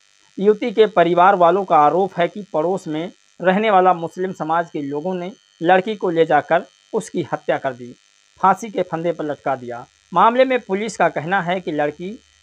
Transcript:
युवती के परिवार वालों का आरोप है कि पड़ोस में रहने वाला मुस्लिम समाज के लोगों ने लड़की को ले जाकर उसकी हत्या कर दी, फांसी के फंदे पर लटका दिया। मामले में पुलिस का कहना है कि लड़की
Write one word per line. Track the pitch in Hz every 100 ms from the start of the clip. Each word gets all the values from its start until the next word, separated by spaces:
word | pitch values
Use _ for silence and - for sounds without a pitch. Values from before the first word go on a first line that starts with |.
| _ _ _ -
युवती | 196 208 247
के | 208 214
परिवार | - 170 175 180 180
वालों | 170 190 190
का | 160
आरोप | 147 170 196 -
है | 170
कि | 208 190
पड़ोस | 156 165 190 160
में | 151 185 - _ -
रहने | 175 190 220
वाला | 185 185 170
मुस्लिम | 165 185 185
समाज | 175 156 165 165
के | 156
लोगों | 139 147 175 185
ने | 180 - _ _
लड़की | 170 185 214 214
को | 185
ले | 165 160
जाकर | 147 - 165 - _ _
उसकी | 220 - 180
हत्या | 135 151 - 151
कर | 135
दी, | 123 120 - _ _ _ _
फांसी | 190 190 233
के | 190
फंदे | 180 165 170
पर | 160 151
लटका | 139 147 127
दिया। | 120 117 - _ _
मामले | 175 220 247 262
में | 247
पुलिस | 220 196 220 -
का | 170
कहना | 151 151 196
है | 170 185
कि | 180
लड़की | 147 147 147 180 240 _ _